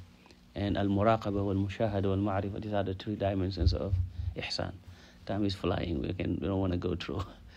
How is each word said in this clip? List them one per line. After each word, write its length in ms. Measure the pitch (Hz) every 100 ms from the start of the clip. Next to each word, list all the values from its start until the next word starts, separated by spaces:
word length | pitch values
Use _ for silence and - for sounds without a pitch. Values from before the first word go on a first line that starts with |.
| - - - - - -
And 220 | 101 -
Al-Muraqabah, 540 | 101 98 107 110 107
Wal-Mushahada, 760 | 101 101 98 98 - 113 101 98
Wal-Ma'rifah, 540 | 95 101 95 101 101
these 140 | 107
are 100 | 101
the 120 | 95 95
three 200 | - 101
dimensions 580 | 98 98 92 92 87 98
of 180 | 95 98 - - - -
Ihsan. 360 | - - 92 92 - - - - -
Time 180 | 98 101
is 80 |
flying. 480 | 95 85 90 87 73
We 100 | -
can, 260 | 95 - 87
we 60 | 95
don't 120 | 95
wanna 180 | 95 87
go 180 | 87 87
through, 260 | - 82 - - -